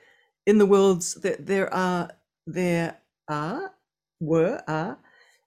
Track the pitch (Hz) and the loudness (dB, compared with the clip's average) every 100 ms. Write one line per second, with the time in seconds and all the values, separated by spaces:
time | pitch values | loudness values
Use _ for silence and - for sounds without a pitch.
0 | _ _ _ _ - 214 202 196 196 180 | _ _ _ _ 2 4 6 6 4 2
1 | - - 196 - 185 196 190 185 185 180 | -2 -6 -6 -6 -4 -2 -2 -2 -2 -2
2 | - - _ _ - 160 180 170 165 - | -4 -10 _ _ -10 -4 0 0 -2 -8
3 | _ _ - 151 156 269 381 _ _ _ | _ _ -8 -6 -6 -6 -10 _ _ _
4 | _ - 156 165 175 269 - 156 180 285 | _ -10 -2 2 2 -2 -4 -4 -4 -8
5 | _ _ _ _ | _ _ _ _